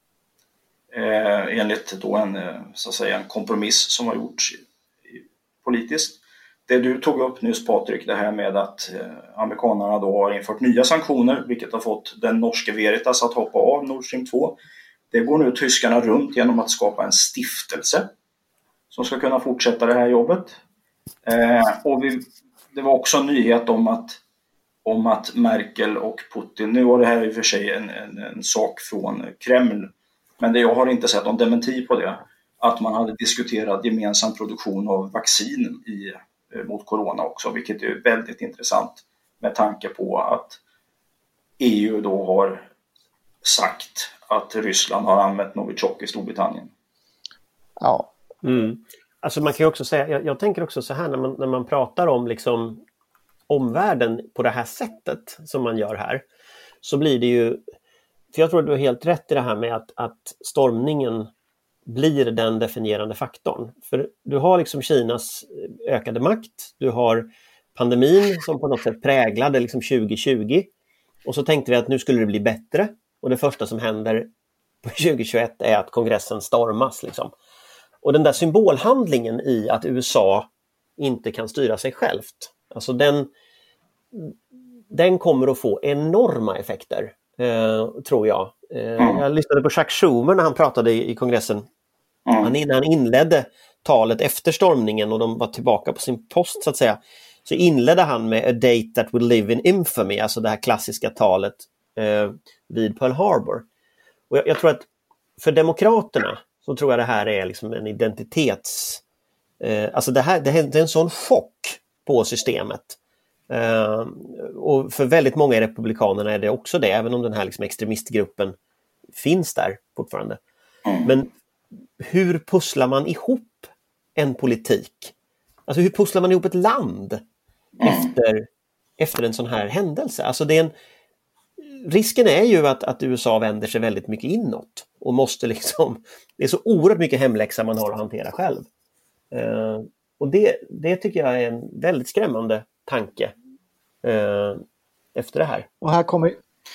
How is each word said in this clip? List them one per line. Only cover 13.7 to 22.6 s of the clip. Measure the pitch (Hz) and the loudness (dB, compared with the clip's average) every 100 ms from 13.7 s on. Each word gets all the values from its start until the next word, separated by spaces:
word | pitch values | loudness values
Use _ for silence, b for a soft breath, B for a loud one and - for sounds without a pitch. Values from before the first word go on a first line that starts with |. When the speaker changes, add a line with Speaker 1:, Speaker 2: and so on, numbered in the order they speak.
| 143 | 2
Speaker 1:
Nord | 139 135 | -2 -8
Stream | - 127 127 | -8 -8 -4
två. | 123 156 B B B B B _ | -2 -2 B B B B B _
Det | 117 | 0
går | 117 156 | 2 4
nu | 131 | 2
tyskarna | 127 135 - 117 117 | 2 0 2 2 2
runt | 117 120 139 120 | 4 2 2 2
genom | 120 117 | 2 2
att | 110 | 0
skapa | - 104 101 | 0 0 0
en | 101 | 0
stiftelse | - - - 123 - - - - 170 190 - _ _ _ _ _ _ _ | 0 0 -2 -8 -8 -8 -8 -2 -2 -2 -10 _ _ _ _ _ _ _
som | - | -8
ska | 123 131 | -6 -4
kunna | 131 127 | 0 0
fortsätta | 131 127 120 117 117 | -2 -2 0 2 2
det | |
här | 123 120 | 4 4
jobbet. | 120 120 185 - - _ _ _ _ - - | 4 4 0 -4 -18 _ _ _ _ -20 -12
Eh, | - 117 117 120 110 107 | -2 2 4 4 4 2
och | 151 127 | 0 0
vi, | 135 127 - _ _ _ | 0 -4 -6 _ _ _